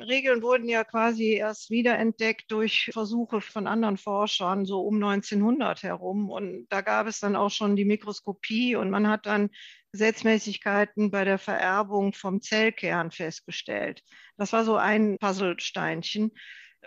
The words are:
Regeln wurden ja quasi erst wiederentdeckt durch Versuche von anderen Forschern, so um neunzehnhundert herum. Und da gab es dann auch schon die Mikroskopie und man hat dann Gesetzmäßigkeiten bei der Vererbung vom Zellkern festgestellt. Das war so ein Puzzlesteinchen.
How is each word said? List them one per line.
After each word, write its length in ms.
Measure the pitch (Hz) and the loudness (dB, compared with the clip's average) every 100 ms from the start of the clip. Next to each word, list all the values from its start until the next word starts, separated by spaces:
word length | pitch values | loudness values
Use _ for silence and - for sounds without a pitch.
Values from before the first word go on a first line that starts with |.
| 226 | -2
Regeln 360 | 262 269 240 | 0 2 2
wurden 260 | 233 254 233 | 2 2 2
ja 160 | 226 | 0
quasi 480 | 220 226 226 226 220 | 0 2 2 2 2
erst 380 | 208 214 214 - | 2 -2 -6 -2
wiederentdeckt 760 | 233 240 226 226 220 226 220 - | 2 2 4 2 2 -2 -2 -4
durch 380 | 220 220 - - | -2 0 0 -2
Versuche 480 | 233 208 233 233 214 | -4 -2 -2 -2 -4
von 260 | - 220 196 | -4 -6 -2
anderen 300 | 220 220 196 | 0 0 0
Forschern, 680 | - 202 208 - 180 196 190 | -2 0 0 0 0 0 -2
so 160 | 196 | -2
um 160 | 180 214 | 0 0
neunzehnhundert 840 | 202 196 - 208 208 277 220 - | 2 0 0 2 2 2 0 -2
herum. 480 | 190 175 180 196 202 | -6 -6 -6 -4 -4
Und 360 | 185 196 185 - | -6 -8 -10 -4
da 140 | 196 | -2
gab 240 | 196 214 220 | 2 2 0
es 140 | 214 | -2
dann 160 | 202 202 | 0 2
auch 140 | 202 | 0
schon 240 | - 208 | 0 2
die 120 | 202 202 | 2 2
Mikroskopie 880 | 208 208 202 - 190 - 220 247 220 | 0 -2 -10 -10 -10 -4 -2 0 0
und 140 | 190 | 0
man 180 | 196 214 | 2 2
hat 160 | 214 | 0
dann 240 | 208 208 208 - - - _ | 0 0 0 -4 -20 -20 _
Gesetzmäßigkeiten 1160 | 196 220 220 220 220 208 196 214 202 208 - 214 | 0 0 2 2 2 0 -6 0 2 2 0 0
bei 140 | 196 | 2
der 140 | 190 196 | 2 0
Vererbung 760 | - 196 180 196 202 202 196 | 0 -2 0 0 0 0 0
vom 300 | - 196 196 | -2 -4 -4
Zellkern 680 | - 214 220 220 180 170 165 | 0 2 2 0 -2 -2 -2
festgestellt. 880 | - 160 - - 175 - - - - _ - - - | -6 -8 -8 -12 -12 -6 -4 -4 -8 _ -20 -16 -8
Das 160 | 202 | -2
war 120 | 226 | 2
so 120 | 226 214 | 2 4
ein 400 | 202 214 214 190 | 4 4 2 0
Puzzlesteinchen. 1120 | 202 190 190 170 - 196 160 165 165 208 214 - - - - _ | -2 0 -2 -2 -6 -4 -4 -4 -6 -2 -4 -4 -18 -20 -20 _